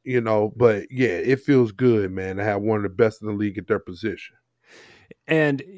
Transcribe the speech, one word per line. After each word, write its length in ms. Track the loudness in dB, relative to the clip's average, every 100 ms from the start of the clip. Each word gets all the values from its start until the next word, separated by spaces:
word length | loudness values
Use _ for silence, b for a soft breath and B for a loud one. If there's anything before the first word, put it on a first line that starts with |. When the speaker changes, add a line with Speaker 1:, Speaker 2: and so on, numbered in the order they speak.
Speaker 1:
You 180 | -4 -2
know, 320 | 0 0 0 2
but 360 | 2 2 -2
yeah, 180 | -2 0
it 320 | 0 0 0
feels 300 | 2 2 2
good, 400 | 2 2 2 0
man, 260 | -4 -6 -4
to 60 |
have 180 | -2 -2
one 160 | -2 -2
of 60 |
the 60 | -2
best 320 | 0 0 0
in 60 | -6
the 60 |
league 240 | -4 -4 -6
at 100 | -4
their 120 | -4
position. 560 | -4 -8 -8 -8 -12 _ _ _ b b b b b -20 -2
Speaker 2:
And, 360 | 2 2 0 -6